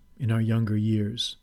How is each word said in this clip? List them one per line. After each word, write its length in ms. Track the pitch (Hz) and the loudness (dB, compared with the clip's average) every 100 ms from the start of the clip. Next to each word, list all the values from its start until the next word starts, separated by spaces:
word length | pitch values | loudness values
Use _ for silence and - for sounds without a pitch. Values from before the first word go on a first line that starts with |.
| - - | -20 -6
in 140 | 113 | -2
our 100 | 113 | 0
younger 360 | 113 113 110 107 | 2 0 0 0
years. 600 | 110 107 104 120 - - | 2 0 0 -4 -6 -10